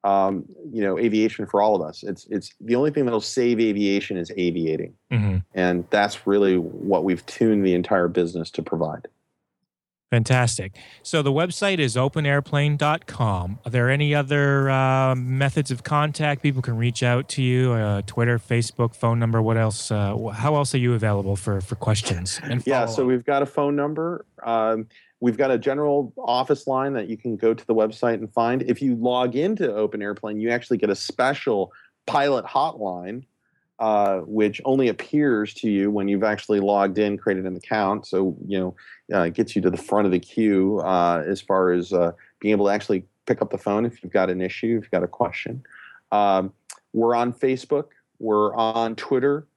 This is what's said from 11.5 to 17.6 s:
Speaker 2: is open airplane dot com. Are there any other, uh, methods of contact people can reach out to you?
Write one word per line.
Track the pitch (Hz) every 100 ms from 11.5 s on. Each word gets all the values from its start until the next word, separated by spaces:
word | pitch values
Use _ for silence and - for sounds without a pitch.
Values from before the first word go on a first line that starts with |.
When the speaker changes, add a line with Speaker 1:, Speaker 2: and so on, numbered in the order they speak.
| 170 202 185
Speaker 2:
is | 139 117
open | 135 160
airplane | 143 143 135 143 147 143
dot | 151 160 -
com. | - 113 98 90 104 -
Are |
there | 123 120
any | 139 147
other, | 147 135 147 143 139 135
uh, | 135 131 131 131 127
methods | 127 131 139 156 143
of | 123
contact | - 147 151 147 151 143
people | 147 135
can | 127 113
reach | 120 117
out | 123 123 -
to | -
you? | 127 123